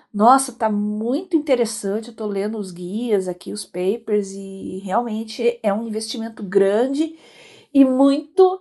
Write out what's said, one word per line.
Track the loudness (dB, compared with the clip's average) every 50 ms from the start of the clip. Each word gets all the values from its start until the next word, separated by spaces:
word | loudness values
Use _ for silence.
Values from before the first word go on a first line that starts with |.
| _ _
Nossa, | -2 4 6 6 6 6 4 -2
tá | -6 -4 -2 -2
muito | 0 -2 -2 -4 -4 -4 -2 -2 -2 -4 -2 0 -2 0
interessante, | 2 2 0 0 0 -2 -4 -6 -6 -4 -4 -4 -6 -8
eu | -10
tô | -8 -6
lendo | -4 -4 -4 -4 -4 -4 -6
os | -8 -8
guias | -10 -10 -8 -6 -6 -4 -2 0 0 0 0 -2
aqui, | -6 -8 -8 -10
os | -10 -10 -10
papers, | -10 -6 -2 -2 0 -2 -2 -2 -2 0 0 -2 -2
e | -8 -12 -12 -12 -12 -12 -10 -10 -10 -8 -4
realmente | -2 -2 -2 -2 -2 -4 -6 -8 -8 -6 -2 -2 -2 -2 -2
é | -2 -2
um | -2 -2 -4 -6
investimento | -6 -8 -8 -8 -8 -8 -8 -10 -10 -10
grande | -6 0 2 4 4 4 4 2 2 0 0 -2 -2 -4 -6 -12 -20 -20 -20 -20 -20 -20 -20 -20 _ _
e | 4 4
muito | 6 6 6 6 4 4 4 2 -2 0 _ 6 6 6 4 0